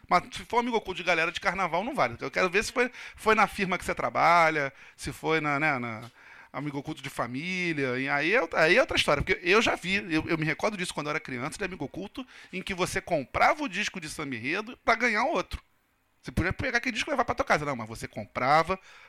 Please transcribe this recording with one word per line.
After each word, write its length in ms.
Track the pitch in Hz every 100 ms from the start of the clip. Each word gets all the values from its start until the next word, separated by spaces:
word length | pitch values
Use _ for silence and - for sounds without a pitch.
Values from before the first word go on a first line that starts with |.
| -
Mas 160 | 180 -
se 120 | -
for 140 | 190 226
Amigo 180 | 240 226
Oculto 220 | 196 180
de 60 | 175
galera 240 | 170 165
de 80 | 165
carnaval, 460 | 202 180 185 165
não 100 | 226
vale. 220 | 269 127 117
Eu 120 | 139
quero 180 | 180 185
ver 140 | 175
se 80 | 220
foi, 180 | - 240 - -
foi 220 | - 214 220
na 100 | 196
firma 320 | - 185 180
que 60 |
você 100 | -
trabalha, 800 | 175 127 120 147 170 160 156 139 - - -
se 160 | -
foi 280 | 135 151 156
na, 200 | 147 143
né, 180 | 156 135
na 320 | 120 110 117 - - - -
Amigo 260 | 135 147 139
Oculto 220 | 139 156
de 80 | 139
família, 880 | - 120 127 170 185 175 156 135 123
e 120 | 135
aí 240 | 143 156
é 80 | 226
outra, 200 | 320 -
aí 140 | 160 208
é 40 |
outra 160 | 330 -
história, 260 | - 147
porque 180 | 170 185 170
eu 140 | 208
já 140 | 220 170
vi, 280 | 170 196 208
eu, 120 | 160 160
eu 80 | 165
me 80 |
recordo 320 | 156 156 202 208
disso 160 | 175
quando 140 | - 147
eu 40 |
era 100 | 151
criança, 360 | - 127 139 -
de 60 |
Amigo 200 | 190 180
Oculto, 420 | 135 - 196 - 254 - -
em 80 | 185
que 140 | -
você 260 | 185 185 190
comprava 600 | - 160 123 - 220 302
o 60 | 285
disco 320 | 185 208 196
de 80 | 156
samba 260 | - 156
enredo 420 | 120 120 180 214 -
pra 120 | - 226
ganhar 260 | 247 214 262
outro. 360 | 294 175 - _ _ _ _ _ _
Você 120 | -
podia 200 | 135 170
pegar 260 | - 269 233
aquele 140 | 262
disco 160 | 226 294
e 40 |
levar 120 | 269
pra 120 | 240 240
tua 80 |
casa. 200 | - 160
Não, 120 | 147 131
mas 100 | 113
você 200 | 110 139
comprava, 680 | - 104 - 123 156 165 185 - -